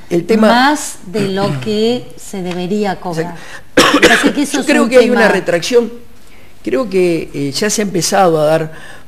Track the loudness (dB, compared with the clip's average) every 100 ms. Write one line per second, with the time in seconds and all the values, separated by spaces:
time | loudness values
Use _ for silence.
0 | -4 -2 2 4 4 6 4 2 -4 -12
1 | -8 -4 -2 0 -2 -2 -2 0 0 0
2 | -6 -16 -12 -8 -6 -6 -2 -2 -2 -4
3 | -6 -6 -6 -10 -14 -16 -2 2 2 4
4 | 4 4 2 0 -2 -2 2 2 6 6
5 | 6 4 4 2 0 -2 2 2 2 -4
6 | -16 -18 -18 -18 -18 -12 -4 -2 0 0
7 | 2 0 -4 -6 -6 -2 -2 -2 -2 -2
8 | 0 2 4 4 2 2 -2 -10 -16 -16